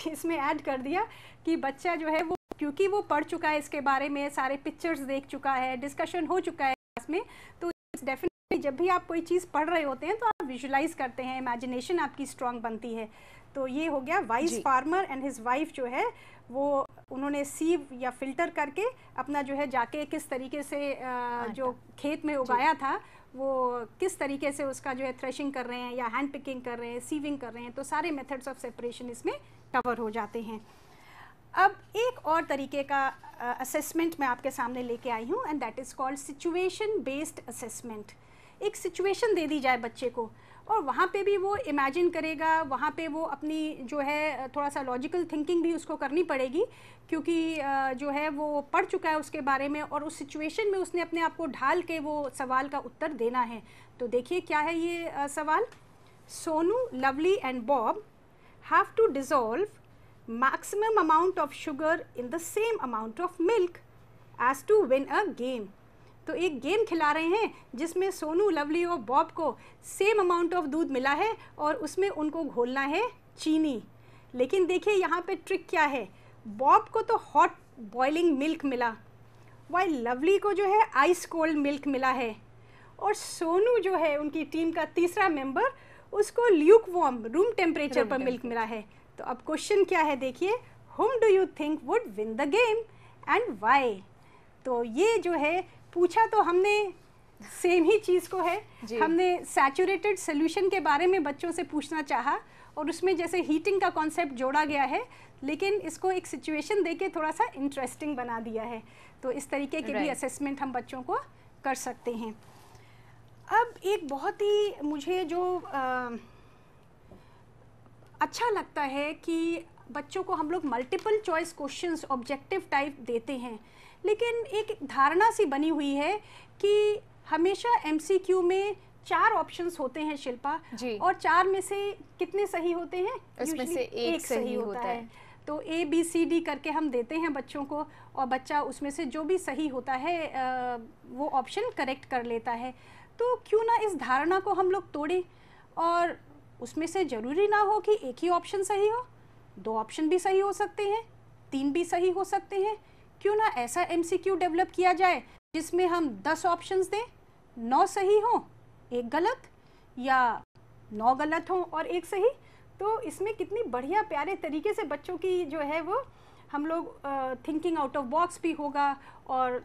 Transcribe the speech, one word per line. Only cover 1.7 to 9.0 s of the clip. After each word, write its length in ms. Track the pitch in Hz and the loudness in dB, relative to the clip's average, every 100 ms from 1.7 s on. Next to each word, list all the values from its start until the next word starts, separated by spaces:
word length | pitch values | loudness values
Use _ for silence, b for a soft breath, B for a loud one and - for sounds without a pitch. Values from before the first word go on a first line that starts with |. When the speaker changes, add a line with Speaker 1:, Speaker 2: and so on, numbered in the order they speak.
| 269 359 | -2 -2
Speaker 1:
जो 140 | 339 311 | -2 0
है 140 | 320 | 0
वो 140 | 320 359 _ - | 0 -4 _ -6
क्योंकि 300 | 294 285 392 | -4 0 2
वो 140 | 415 | 2
पढ़ 220 | - 294 | 0 0
चुका 240 | 311 339 330 | 0 -2 0
है 100 | 302 | 0
इसके 220 | 294 302 | -2 -2
बारे 280 | 269 269 285 | 0 0 0
में, 220 | 285 285 | -2 -4
सारे 260 | 285 262 277 | -2 -2 -2
पिक्चर्स 420 | 311 - 339 311 | -6 -6 -4 -4
देख 280 | 262 269 269 | -4 -6 -6
चुका 260 | 277 277 | -4 -2
है, 240 | 262 254 254 | 0 -2 -4
डिस्कशन 500 | 285 - 330 359 320 | -6 -6 -4 -2 0
हो 140 | 370 | 0
चुका 260 | 359 - 269 | -2 -2 -2
है 80 | |
क्लास 360 | 262 _ - - | -2 _ -14 -4
में, 120 | 330 - B B - | -4 -4 B B -8
तो 100 | 349 - _ - | -8 -8 _ -8
definitely 600 | 262 262 370 - _ 339 | -6 -4 -4 -6 _ -2
जब 180 | 285 269 | -2 0
भी 120 | 359 | 2
आप 180 | 359 | 2